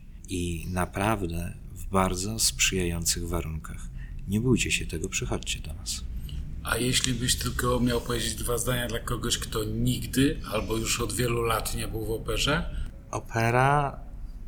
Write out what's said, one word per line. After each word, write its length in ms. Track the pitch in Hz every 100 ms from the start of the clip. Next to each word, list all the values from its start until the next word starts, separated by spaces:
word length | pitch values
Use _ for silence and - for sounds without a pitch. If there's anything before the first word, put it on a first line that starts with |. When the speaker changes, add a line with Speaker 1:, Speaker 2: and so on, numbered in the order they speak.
| - - -
Speaker 1:
i 380 | 92 87 82 82
naprawdę 840 | 90 87 - 101 110 90 85 85 - -
w 120 | - -
bardzo 520 | 98 92 90 98 110
sprzyjających 880 | - - - 92 90 85 82 - 85
warunkach. 600 | 85 78 78 - - - - - - -
Nie 120 | 104
bójcie 300 | 123 110 -
się 160 | - 82
tego, 220 | 82 92
przychodźcie 500 | - 123 - - -
do 140 | -
nas. 300 | - - - - - - - - -
Speaker 2:
A 140 | - 113
jeśli 380 | 123 127 131
byś 220 | 117 123 -
tylko 440 | 123 120 123 123
miał 200 | 123 120
powiedzieć 340 | - 120 113
dwa 240 | 110 113 120
zdania 300 | 131 123 120
dla 100 | 113
kogoś, 400 | - 113 113 -
kto 260 | - 117
nigdy 760 | 107 110 123 127 - 123 143 160 -
albo 240 | 107 101 113
już 240 | 110 -
od 120 | 113
wielu 300 | - 123 117
lat 320 | 113 110 -
nie 140 | 117 107
był 180 | 107 107
w 40 |
operze? 640 | 110 - 110 131 156 175 - - - -
Speaker 1:
Opera 880 | 113 - 113 113 123 135 147 139 - - - - -